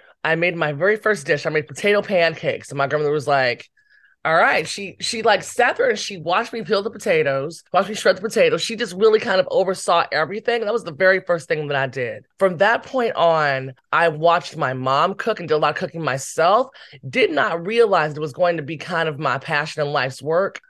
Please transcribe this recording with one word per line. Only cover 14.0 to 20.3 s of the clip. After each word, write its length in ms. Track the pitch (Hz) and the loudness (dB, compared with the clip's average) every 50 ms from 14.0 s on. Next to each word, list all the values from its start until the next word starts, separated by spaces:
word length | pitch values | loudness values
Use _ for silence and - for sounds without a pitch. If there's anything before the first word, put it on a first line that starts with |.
| 170 | 2
watched 480 | 165 151 151 160 170 170 175 - - - | 2 2 2 4 4 4 4 0 -4 -4
my 180 | 160 143 127 131 | -4 -2 -2 -2
mom 420 | 127 131 131 135 147 165 190 202 | -2 0 0 2 2 2 2 0
cook 260 | - - 233 214 - | -2 -4 -4 -4 -4
and 80 | 170 151 | -2 0
did 60 | 156 | 2
a 20 | |
lot 140 | 151 156 147 | 2 2 0
of 40 | 151 | 0
cooking 260 | - 185 151 - 165 | -2 -6 -8 -6 -6
myself. 680 | 156 131 131 135 - - - 160 160 180 208 247 262 - - - - - - - 139 131 | -4 -4 -4 -4 -6 -6 -2 2 4 4 4 4 2 -2 -8 -16 -20 -20 -20 -18 -14 -4
Did 220 | 123 254 415 359 | 0 0 0 2
not 360 | 302 277 226 208 165 170 170 | 2 0 0 0 -2 -4 -4
realize 460 | 202 226 233 233 202 190 165 151 156 143 | 0 2 2 4 4 4 2 2 0 -4
it 80 | 151 | -6
was 100 | 156 156 | -8 -8
going 240 | - 170 180 175 170 | -2 0 0 0 0
to 80 | 160 139 | -2 -6
be 140 | 165 160 | -8 -10
kind 320 | 135 - 165 185 165 165 160 | -10 -8 -6 -4 -2 -2 -2
of 100 | 143 135 | -4 -2
my 200 | 160 135 123 135 | -2 -2 -2 -2
passion 420 | - 165 156 147 156 151 - 156 | -4 -4 -4 -2 -4 -4 -4 -4
and 100 | 143 143 | -4 -2
life's 320 | 147 139 127 135 127 - 135 | -2 -2 -2 -4 -6 -8 -4
work. 380 | 151 | -2